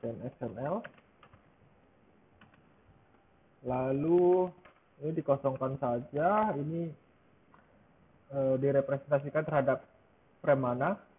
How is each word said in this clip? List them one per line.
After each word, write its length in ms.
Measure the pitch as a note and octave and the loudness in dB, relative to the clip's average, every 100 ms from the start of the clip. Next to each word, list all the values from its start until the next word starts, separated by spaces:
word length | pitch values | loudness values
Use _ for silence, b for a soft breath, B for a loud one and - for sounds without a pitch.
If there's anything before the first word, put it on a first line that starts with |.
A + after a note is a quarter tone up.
can 160 | A#2+ G#2+ | -8 -8
X 160 | A#2+ - | -10 -10
M 160 | A#2+ G2+ | -10 -6
L. 240 | C#3 G3 - - _ _ - - _ _ _ _ _ _ _ _ _ _ - - _ _ _ - _ _ _ _ _ _ B2+ | -6 -6 -8 -20 _ _ -20 -20 _ _ _ _ _ _ _ _ _ _ -20 -20 _ _ _ -20 _ _ _ _ _ _ -6
Lalu 800 | B2+ C3 C3+ D#3 F3 F3 F3+ F#3 - - _ _ _ | -4 -2 -2 2 4 6 4 2 -4 -20 _ _ _
ini 80 | C#3+ D#3+ | -6 -4
dikosongkan 560 | D3+ C#3 C#3 C3 C3 C3+ | 0 0 0 -2 -4 -2
saja, 800 | C3 A#2+ B2 C#3+ E3 G#3 G#3+ C#3+ | -2 -2 -4 0 2 2 0 -2
ini, 320 | D3 E3 E3+ D3+ _ _ _ _ _ - _ _ _ _ _ _ _ | -4 -4 -6 -10 _ _ _ _ _ -20 _ _ _ _ _ _ _
eh, 220 | C#3 C3+ C3 | -2 0 2
direpresentasikan 880 | C#3 C#3 C3+ C#3 - C#3+ C#3+ D3+ | 4 2 2 -4 0 0 0 -4
terhadap 400 | D3+ D3+ C#3 B2+ - _ _ _ _ _ | 0 0 2 0 -4 _ _ _ _ _
frame 320 | - C#3 B2+ | 2 2 2
mana 240 | B2 D3 G3+ - | 0 -2 -2 -8